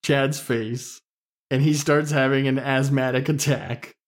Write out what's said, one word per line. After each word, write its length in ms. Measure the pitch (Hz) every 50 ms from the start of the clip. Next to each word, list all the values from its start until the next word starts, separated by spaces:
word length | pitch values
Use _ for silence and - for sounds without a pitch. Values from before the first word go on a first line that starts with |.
| -
Chad's 360 | - 143 139 135 139 147 -
face, 600 | - - 123 117 110 110 120 120 - - - - _ _ _ _ _ _ _ _ _ _
and 120 | 135 131
he 120 | 143 156 151
starts 360 | 143 143 156 147 147 151 147
having 380 | 151 143 135 131 139 135 135 135
an 100 | 131 135
asthmatic 720 | 127 139 135 131 139 139 139 135 131 127 127 127 131 -
attack. 640 | 156 139 - 147 139 - - - 117 - - - - _ _